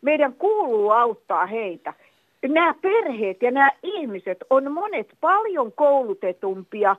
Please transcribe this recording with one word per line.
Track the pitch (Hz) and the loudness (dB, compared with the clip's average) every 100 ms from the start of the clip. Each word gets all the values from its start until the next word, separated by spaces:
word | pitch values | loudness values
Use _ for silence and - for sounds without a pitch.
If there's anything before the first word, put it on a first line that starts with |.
Meidän | 262 302 285 | 0 2 0
kuuluu | - 381 427 320 220 208 | 0 0 0 0 0 4
auttaa | 220 240 202 - 175 180 | 4 2 -2 -6 -4 -2
heitä. | 226 208 170 151 - _ _ _ _ 262 | -4 -8 -8 -12 -16 _ _ _ _ -2
Nämä | 311 339 302 | 0 0 0
perheet | 381 440 370 233 208 185 | 0 0 0 -4 -6 -2
ja | 240 | -2
nämä | 262 277 269 | 2 2 0
ihmiset | 339 403 277 196 190 185 - | -6 -8 -6 -8 -8 -10 0
on | 269 277 | 0 2
monet | 302 415 339 208 _ | -4 -6 -6 -8 _
paljon | 320 392 440 349 233 | 2 2 2 -2 -4
koulutetumpia | - 294 277 240 196 190 180 196 190 185 214 202 | 2 4 4 2 -4 -6 -4 -6 -6 -10 -2 0